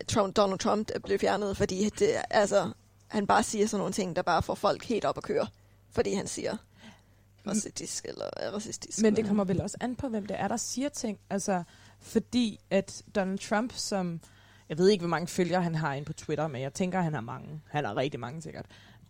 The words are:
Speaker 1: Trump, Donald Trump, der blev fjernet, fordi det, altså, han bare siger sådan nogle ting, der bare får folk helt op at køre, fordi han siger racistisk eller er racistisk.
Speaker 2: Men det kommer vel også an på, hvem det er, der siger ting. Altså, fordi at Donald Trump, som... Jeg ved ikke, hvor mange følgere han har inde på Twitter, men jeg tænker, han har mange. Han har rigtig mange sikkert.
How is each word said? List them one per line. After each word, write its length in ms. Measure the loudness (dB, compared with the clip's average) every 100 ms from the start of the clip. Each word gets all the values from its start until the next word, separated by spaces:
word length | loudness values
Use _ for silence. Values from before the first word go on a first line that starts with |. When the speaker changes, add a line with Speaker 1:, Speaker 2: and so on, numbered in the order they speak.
| 0
Speaker 1:
Trump, 280 | 2 4 4
Donald 220 | 4 4
Trump, 300 | 2 2 0
der 100 | -4
blev 200 | 0 2
fjernet, 380 | 2 2 0 0
fordi 340 | 0 2 0 2
det, 100 | 2 2 2
altså, 400 | 4 6 4 2 -4 _ _ -6
han 180 | -2 4
bare 160 | 4
siger 240 | 4 2 2
sådan 120 | 2
nogle 140 | -2
ting, 240 | -2 -2 0
der 60 |
bare 200 | 2 2
får 120 | 2
folk 300 | 0 0 0
helt 200 | -2 0
op 120 | 0 -2
at 40 |
køre, 240 | -2 -2 -2 -6 _ _ _
fordi 240 | -2 0
han 120 | 0 -4
siger 300 | -4 -4 -6 -10 _ -20 -20 _ _ _ _ -4
racistisk 580 | -4 -4 -8 -10 -10 -8
eller 160 | -8 -8 -6
er 140 | -6
racistisk. 520 | -6 -8 -10 -8 2
Speaker 2:
Men 140 | 4 4
det 100 | 2
kommer 180 | 2
vel 160 | 2 0
også 160 | -2 -4
an 160 | -6 -4
på, 120 | -4
hvem 180 | -4 -4
det 100 | -4
er, 80 | -2
der 80 | -2
siger 320 | -4 -4 -4
ting. 300 | -4 -6 -6 -4
Altså, 320 | -4 0 -2 -2 -14 -20 -20
fordi 600 | -2 -2 0 0 0 -2 0
at 320 | 0 0 -6 -6
Donald 240 | -2 0 -2
Trump, 340 | 0 0 0 -4
som... 440 | -4 -2 -2 -4 -10 -20 -20 -18 -6
Jeg 100 | 4
ved 100 | 6
ikke, 140 | 6
hvor 60 | 4
mange 180 | 0 0
følgere 360 | 0 2 2
han 120 | 2
har 200 | 0 0
inde 100 | -2 -6
på 60 |
Twitter, 340 | -8 -4 -2 -2
men 140 | -2
jeg 120 | -6
tænker, 260 | -2 0 2
han 140 | 0
har 60 | 0
mange. 400 | -4 -10 -10 -14 -6
Han 140 | -2
har 120 | -2 0
rigtig 240 | -2 -2
mange 220 | -8 -10
sikkert. 220 | -10 -12 -14 -18 -20 -18